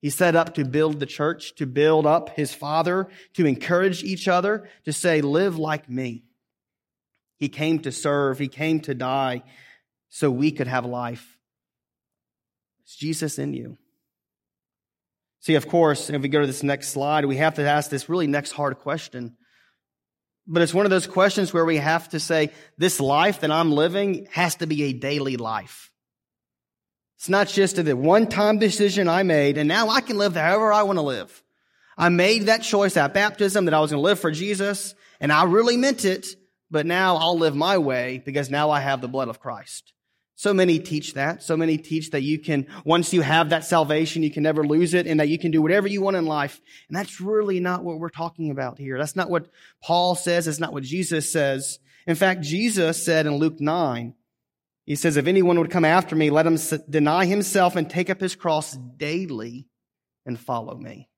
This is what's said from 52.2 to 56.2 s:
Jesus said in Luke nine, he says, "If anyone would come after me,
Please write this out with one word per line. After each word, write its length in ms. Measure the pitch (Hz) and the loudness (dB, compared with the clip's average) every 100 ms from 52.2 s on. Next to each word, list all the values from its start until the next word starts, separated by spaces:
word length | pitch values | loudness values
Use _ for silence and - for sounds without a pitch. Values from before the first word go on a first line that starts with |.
| 190 185 | 2 0
Jesus 600 | 147 170 233 202 165 165 | -4 -2 -2 0 0 0
said 240 | - 160 151 | 0 2 2
in 120 | 143 | 2
Luke 240 | 156 156 | 0 0
nine, 520 | 147 170 156 120 117 - _ _ _ _ _ _ - | -2 0 0 -2 -8 -14 _ _ _ _ _ _ -8
he 120 | 143 | -2
says, 180 | 170 147 | 2 2
"If 100 | 139 | 4
anyone 320 | 190 180 170 | 4 4 4
would 140 | 165 | 2
come 140 | 175 156 | 2 4
after 320 | 175 180 | 2 2
me, 120 | 156 | 0